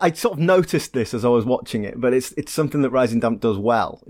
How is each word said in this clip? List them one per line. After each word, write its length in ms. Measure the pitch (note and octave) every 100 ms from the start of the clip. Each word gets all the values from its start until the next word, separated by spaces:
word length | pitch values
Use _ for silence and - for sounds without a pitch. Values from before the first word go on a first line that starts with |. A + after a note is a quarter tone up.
I 100 | F3+
sort 200 | E3 -
of 60 | E3
noticed 540 | E3+ F#3 E3+ F3+ -
this 200 | B2+ G#2+
as 100 | A#2
I 40 | A#2+
was 180 | A#2+ A2+
watching 380 | B2 - A#2+
it, 180 | G2+ A#2+
but 100 | B2
it's, 200 | B2+ B2+
it's 200 | - -
something 300 | - D3 D3+
that 80 | B2+
Rising 300 | B2+ B2 A#2
Damp 200 | A#2 A2
does 160 | A#2 G2+
well, 420 | G#2+ A#2 E2+ - -